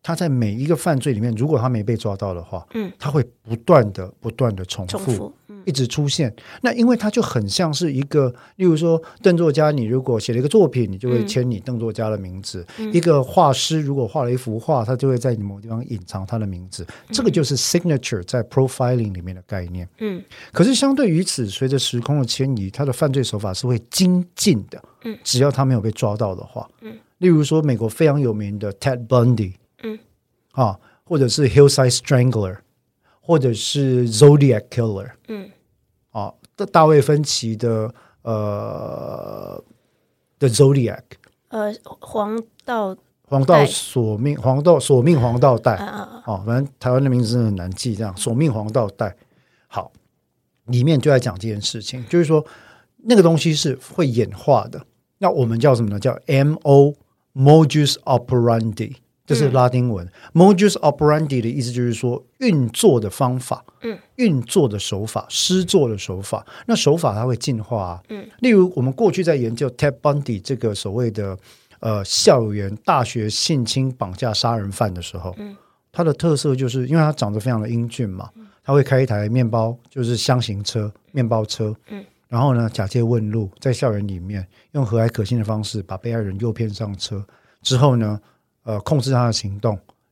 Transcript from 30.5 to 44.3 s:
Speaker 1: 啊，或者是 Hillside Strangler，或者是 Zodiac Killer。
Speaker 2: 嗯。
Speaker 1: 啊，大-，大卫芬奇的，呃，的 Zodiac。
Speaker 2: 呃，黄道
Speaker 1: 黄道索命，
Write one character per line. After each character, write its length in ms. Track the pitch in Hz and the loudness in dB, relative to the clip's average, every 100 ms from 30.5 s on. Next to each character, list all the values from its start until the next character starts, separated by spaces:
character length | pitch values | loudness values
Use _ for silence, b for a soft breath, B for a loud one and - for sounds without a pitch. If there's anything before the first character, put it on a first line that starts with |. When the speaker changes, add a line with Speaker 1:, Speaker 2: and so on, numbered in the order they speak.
Speaker 1:
啊， 260 | 139 110 98 b b | -2 0 -2 b b
或 140 | b 151 | b 0
者 80 | 123 | 2
是 220 | - 135 | 2 4
Hillside 460 | 143 143 139 127 | 6 6 6 2
Strangler， 640 | - - 131 123 110 92 90 _ _ _ _ _ _ | 0 0 2 2 0 -4 -8 _ _ _ _ _ _
或 180 | - 160 | 0 2
者 140 | 127 | 2
是 580 | 110 - 143 135 123 120 | -2 -4 -2 0 0 0
Zodiac 580 | 110 143 147 139 107 - | 8 8 10 6 2 -2
Killer。 420 | 123 113 95 120 - - | -4 -4 -4 -10 -18 -14
Speaker 2:
嗯。 220 | 208 202 _ _ _ _ _ _ | -14 -14 _ _ _ _ _ _
Speaker 1:
啊， 220 | 110 101 - _ | -10 -10 -12 _
大-， 100 | - 196 | -10 0
大 180 | 170 156 | 4 6
卫 160 | 147 | 6
芬 180 | 156 151 | 4 2
奇 320 | 143 - 113 107 | 0 -4 -4 -4
的， 360 | 117 110 110 - b b | -2 -2 -4 -10 b b
呃， 1400 | 117 110 104 104 110 - - - - - 50 50 50 50 - _ _ _ _ _ _ - | -6 -4 -4 -6 -8 -10 -10 -12 -12 -12 -12 -14 -14 -16 -18 _ _ _ _ _ _ -2
的 100 | 135 | 2
Zodiac。 540 | 113 139 139 113 92 - - _ _ _ | 6 4 4 0 -4 -14 -20 _ _ _
Speaker 2:
呃， 260 | 220 208 220 | -6 -6 -8
黄 580 | - - - 220 208 226 226 _ | -16 -20 -10 -6 -4 -6 -10 _
道 320 | - 233 196 190 _ _ - | -8 -4 -4 -8 _ _ -4
Speaker 1:
黄 180 | 135 | 0
道 220 | 135 160 139 | 6 6 4
索 500 | - - 131 110 104 | 0 -6 -2 -2 -2
命， 200 | 143 | -2